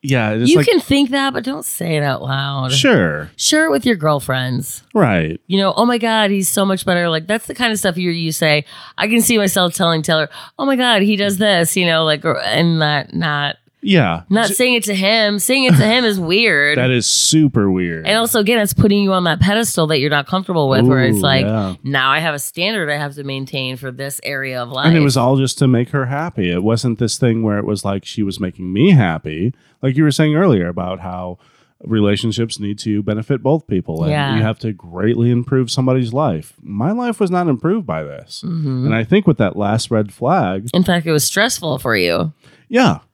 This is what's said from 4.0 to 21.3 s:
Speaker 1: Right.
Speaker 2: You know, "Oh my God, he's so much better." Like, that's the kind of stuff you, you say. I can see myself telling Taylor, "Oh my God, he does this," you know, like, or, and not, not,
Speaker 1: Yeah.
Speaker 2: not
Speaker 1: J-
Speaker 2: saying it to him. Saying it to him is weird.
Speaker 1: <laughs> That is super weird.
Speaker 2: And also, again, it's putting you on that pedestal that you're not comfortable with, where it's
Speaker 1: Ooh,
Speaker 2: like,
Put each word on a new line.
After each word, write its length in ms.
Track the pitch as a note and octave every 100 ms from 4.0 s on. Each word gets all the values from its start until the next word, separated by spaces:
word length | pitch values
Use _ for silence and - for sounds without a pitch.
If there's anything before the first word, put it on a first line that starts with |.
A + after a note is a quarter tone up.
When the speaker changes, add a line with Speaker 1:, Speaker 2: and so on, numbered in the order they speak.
| D#3 D3 - C3 B2+ B2+ D3 - _
Speaker 1:
Right. 460 | A3 D3 F#2+ D#2+ E2 _
Speaker 2:
You 100 | F#3+
know, 140 | G3 -
"Oh 80 | A#3+
my 120 | A#3+
God, 320 | A3+ A3 G#3
he's 180 | G3+ F#3+
so 160 | -
much 220 | G3 F#3+ -
better." 220 | F3 F3
Like, 180 | D#3+ D#3+
that's 200 | G#3+ -
the 60 |
kind 180 | C#4+ B3
of 60 | G#3+
stuff 160 | G3 E3+
you, 140 | F3+
you 200 | E3+ E3
say. 340 | D3+ D#3+ D3+ D3 - - -
I 120 | G#3+
can 120 | A3+
see 160 | - A#3
myself 360 | G3+ G3 F3+
telling 280 | - E3+ E3
Taylor, 260 | D3+ D#3+ D3+ - - -
"Oh 80 | C4+
my 100 | C4+
God, 260 | B3 A3
he 140 | G3+ G#3+
does 220 | G3+ F#3+
this," 380 | G#3+ F#3 E3 -
you 80 |
know, 200 | F3 D#3+
like, 200 | D#3+ D3+
or, 140 | E3 C#3
and 380 | - A#2+ E3+ D#3+
not, 340 | D3+ D3 -
not, 440 | - E3+ D3 C#3+ - _ _
Speaker 1:
Yeah. 400 | C#4+ F#3 G#2+ E2 -
Speaker 2:
not 160 | G3 -
Speaker 1:
J- 60 |
Speaker 2:
saying 200 | G3 B3
it 100 | A#3+
to 100 | G#3
him. 460 | G3 F#3+ A3+ G#3 G3+
Saying 240 | - C4
it 60 | B3+ D#3
to 80 |
him 200 | G3+ A#3+
is 160 | A#3+ G3
weird. 580 | E3 F#3+ A#3 D#3 D3 D3
Speaker 1:
<laughs> 0 |
That 120 | B2+
is 140 | B2 A2
super 640 | - - D#3+ D3+ B2 G2+
weird. 380 | F#2 F2+ E2 D#2+
Speaker 2:
And 100 | G#3+
also, 220 | A3+ A#3
again, 220 | G3+ A#3+
it's 140 | G#3
putting 280 | - A3 G3+
you 100 | G3+
on 120 | F#3
that 160 | F3 D3+
pedestal 480 | F#3 G#3 A#3 - D#3
that 100 | D3+
you're 120 | C#3+
not 180 | D3 C#3
comfortable 400 | F#3 F#3 F3 C#3
with, 180 | C3 A#2+
where 160 | C3
it's 140 | C3 G#2+
Speaker 1:
Ooh, 40 |
Speaker 2:
like, 220 | F#2+